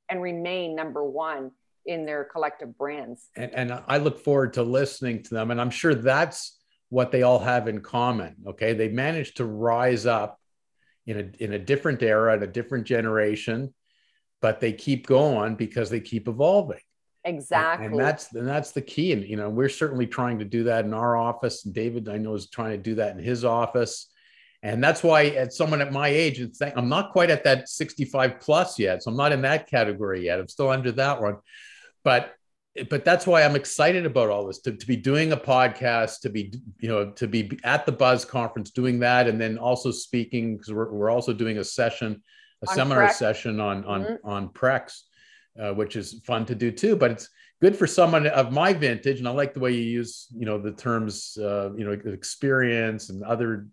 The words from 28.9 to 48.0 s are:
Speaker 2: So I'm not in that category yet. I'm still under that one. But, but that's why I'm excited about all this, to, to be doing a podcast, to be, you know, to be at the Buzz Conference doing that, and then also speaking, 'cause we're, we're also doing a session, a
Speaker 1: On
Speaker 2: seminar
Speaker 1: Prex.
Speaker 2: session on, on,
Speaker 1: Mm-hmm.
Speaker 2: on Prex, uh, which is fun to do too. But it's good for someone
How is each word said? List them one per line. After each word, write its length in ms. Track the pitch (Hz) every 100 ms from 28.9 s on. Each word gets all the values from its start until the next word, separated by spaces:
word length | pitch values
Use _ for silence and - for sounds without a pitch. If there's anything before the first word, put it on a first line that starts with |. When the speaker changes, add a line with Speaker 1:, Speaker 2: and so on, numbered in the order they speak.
| 92
Speaker 2:
So 80 | -
I'm 60 | 120
not 140 | 143
in 100 | 139
that 260 | 131 151 -
category 560 | 131 107 98 101 92
yet. 160 | 87 92
I'm 80 | 90
still 220 | - 135
under 220 | 131 127
that 280 | 117 139 131
one. 160 | 104 104 _ - - - - _
But, 320 | 147 123 - - _ _ _ - 127
but 120 | 143
that's 240 | 175 180 180
why 160 | 170
I'm 140 | 147 143
excited 480 | - - 156 180
about 240 | 165 127 110
all 180 | 101 98
this, 120 | 95
to, 120 | 127
to 140 | 104 104
be 100 | 120
doing 360 | 127 147 160
a 60 | 151
podcast, 840 | - 127 127 - 123 117 110 -
to 80 | 117
be, 240 | 107 101 120 - -
you 80 | 113
know, 240 | 110 101
to 140 | - 113
be 320 | 113 104 -
at 220 | 120 143 -
the 60 |
Buzz 340 | 123 127 123 -
Conference 460 | 127 117 117 104
doing 260 | - 127 120
that, 280 | 120 123 120
and 140 | 113
then 160 | 113 113
also 340 | 120 123 127
speaking, 680 | 120 - 123 113 123 113 107
'cause 120 | -
we're, 220 | 107 113
we're 180 | 104 107
also 220 | 120 123
doing 240 | 110 113 107
a 80 |
session, 580 | 95 - 117 - 113 104 _ _ _ _
a 60 | 101
Speaker 1:
On 60 |
Speaker 2:
seminar 320 | - 135 139 202
Speaker 1:
Prex. 60 |
Speaker 2:
session 460 | - 110 107 120 107
on, 280 | 104 98 101
on, 180 | 101
Speaker 1:
Mm-hmm. 240 | 95 226 104
Speaker 2:
on 200 | 101 92
Prex, 500 | - 127 131 - - - _ _ _ _ -
uh, 140 | 104
which 240 | 98 104 110
is 240 | 95 113 -
fun 180 | 113
to 100 | 113
do 160 | 113 120
too. 240 | 113 208
But 180 | 208 120
it's 180 | 110 - _ _ _
good 120 | 185
for 120 | 202 160
someone 400 | -